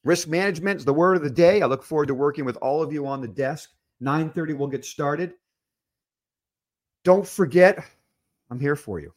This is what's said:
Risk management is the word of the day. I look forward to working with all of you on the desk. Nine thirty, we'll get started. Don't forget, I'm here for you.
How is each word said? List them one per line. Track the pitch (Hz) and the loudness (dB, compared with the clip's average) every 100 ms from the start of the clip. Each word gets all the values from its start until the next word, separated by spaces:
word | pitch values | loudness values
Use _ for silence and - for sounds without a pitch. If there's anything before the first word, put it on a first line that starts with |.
Risk | 139 170 156 | 0 0 0
management | 165 196 160 196 185 | -2 -2 -4 -4 -2
is | 135 | -2
the | |
word | 143 180 220 | 2 2 2
of | |
the | 147 | -2
day. | 123 170 208 | 4 6 6
I | 139 | 2
look | 131 | -2
forward | - 156 143 | -4 -2 -2
to | |
working | 131 143 147 | 0 -2 -2
with | 131 113 | -6 -4
all | 131 147 | -2 -2
of | 156 | -2
you | 151 139 | -6 -6
on | 135 | -8
the | 120 | -8
desk. | 95 135 151 - _ _ _ | -4 -4 -6 -14 _ _ _
Nine | 135 151 156 | -4 -2 -2
thirty, | 175 156 | -6 -6
we'll | 143 139 | -4 -4
get | 131 | -6
started. | - - 143 151 175 - _ _ _ _ _ _ _ _ _ _ _ _ _ _ _ _ | -10 -6 -4 -4 -6 -10 _ _ _ _ _ _ _ _ _ _ _ _ _ _ _ _
Don't | 180 185 190 | 4 4 4
forget, | - 170 165 180 - - _ _ _ _ _ _ | -2 2 6 6 6 -10 _ _ _ _ _ _
I'm | 123 | -6
here | 143 143 | -4 -4
for | - 90 | -6 -10
you. | 71 | -10